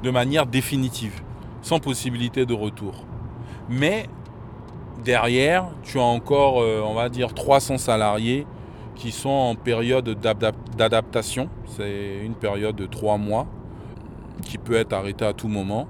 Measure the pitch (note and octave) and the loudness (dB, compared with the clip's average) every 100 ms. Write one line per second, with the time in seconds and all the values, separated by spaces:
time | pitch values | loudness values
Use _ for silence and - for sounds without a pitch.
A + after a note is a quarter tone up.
0 | A2 B2+ B2 D3+ C3+ B2+ A#2+ C#3 C3 - | 2 2 4 4 4 2 2 0 0 -2
1 | A2 F#2 - - - - - E3 C#3 B2+ | -6 -8 -12 -12 -14 -12 0 0 0 -2
2 | C3 A#2+ A#2+ C3+ B2 A2+ G#2 G2+ G2+ F2+ | -2 -2 -2 0 2 2 -2 -4 -10 -10
3 | - - - - - - - B2 D3 G#3+ | -12 -12 -12 -12 -14 -12 -4 0 2 0
4 | - - - - - - - - - - | -4 -12 -16 -14 -16 -16 -16 -14 -14 -8
5 | A#2 A#2+ A#2 B2 C#3 F3+ F3+ C#3+ - C#3 | 2 4 6 4 6 4 2 -8 -6 2
6 | A#2+ A#2+ - C#3+ C#3 B2+ A2+ A2 G#2+ A2 | 2 2 2 6 6 6 4 2 0 0
7 | A#2+ B2 A#2+ - - C#3 - C3 - A2 | -2 0 -2 -2 6 6 6 -2 2 4
8 | G#2+ G#2 A2+ C3 D3 - - - - - | 4 2 2 0 -2 -12 -16 -14 -14 -10
9 | A#2+ - C#3 C#3 B2+ A2 - A2+ A#2+ B2+ | -8 -6 0 2 2 0 0 0 4 2
10 | A#2+ G#2+ A2 G#2 A2 A2 - A#2 A2+ A2+ | 2 0 2 2 2 0 -8 2 6 6
11 | A2+ A#2 G#2+ B2 D3+ - - - G2+ G2+ | 2 -2 -2 -4 -4 -6 -12 -6 -6 -4
12 | G2+ G2 G#2+ A2+ G#2+ G2+ G#2+ A2 F#2+ A#2 | -6 -6 -6 -2 -2 0 -2 -2 -6 -2
13 | G#2+ G#2 G#2 A2 D3 - - - - - | 0 2 2 0 -2 -8 -14 -14 -14 -14
14 | - - - - - - - A2+ A2+ G2 | -14 -14 -14 -12 -10 -8 0 2 2 0
15 | G2 G2 G#2+ G2+ A2+ G#2 F#2+ G#2 D3+ | -2 0 -2 0 -2 -2 -2 -4 -4